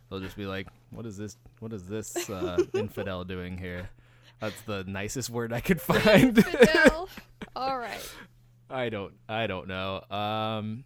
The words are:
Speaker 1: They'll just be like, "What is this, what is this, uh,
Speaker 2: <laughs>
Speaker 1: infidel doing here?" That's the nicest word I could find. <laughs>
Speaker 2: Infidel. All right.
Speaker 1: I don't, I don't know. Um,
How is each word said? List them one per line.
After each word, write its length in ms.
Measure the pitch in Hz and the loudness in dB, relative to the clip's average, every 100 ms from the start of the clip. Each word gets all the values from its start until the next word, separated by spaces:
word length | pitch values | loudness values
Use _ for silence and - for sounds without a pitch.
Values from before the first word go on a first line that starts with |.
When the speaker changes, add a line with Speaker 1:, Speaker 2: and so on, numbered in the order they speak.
| - | -12
Speaker 1:
They'll 120 | 98 | -10
just 160 | 95 - | -10 -10
be 100 | 98 | -8
like, 200 | 95 98 _ _ | -8 -10 _ _
"What 160 | 113 | -14
is 140 | 113 98 | -12 -10
this, 180 | 104 - - - | -12 -14 -20 -16
what 140 | 110 | -12
is 120 | 110 90 | -12 -8
this, 440 | 107 - 349 339 | -8 -8 -8 -6
uh, 260 | 95 - 87 - | -6 -4 -2 -2
Speaker 2:
<laughs> 60 | |
Speaker 1:
infidel 480 | 381 - - 98 92 | -2 -4 -6 -8 -6
doing 340 | 90 92 90 92 | -8 -8 -8 -8
here?" 320 | 92 90 90 - _ _ - - | -10 -10 -12 -16 _ _ -20 -10
That's 180 | 107 - | -10 -10
the 200 | - 101 | -8 -8
nicest 440 | 92 98 107 139 117 | -6 -8 -6 -6 -6
word 240 | 117 117 | -6 -4
I 80 | 117 | -4
could 220 | - 180 | 0 -2
find. 560 | - 214 208 208 262 220 | 2 4 8 8 8 8
<laughs> 0 | |
Speaker 2:
Infidel. 720 | 359 311 247 320 311 262 381 - - - - - | 6 8 8 10 6 6 -8 -12 -20 -20 -14 -6
All 200 | 262 262 | -4 -4
right. 320 | 226 - - - - _ _ _ - | -6 -10 -12 -16 -20 _ _ _ -10
Speaker 1:
I 180 | 135 120 | -6 -4
don't, 260 | 107 92 - - | -4 -8 -12 -8
I 180 | 110 110 | -4 -2
don't 200 | 92 90 | -4 -6
know. 340 | 92 95 95 - | -6 -4 -6 -6
Um, 760 | 101 104 110 110 110 107 113 | -6 -4 -2 -4 -4 -6 -10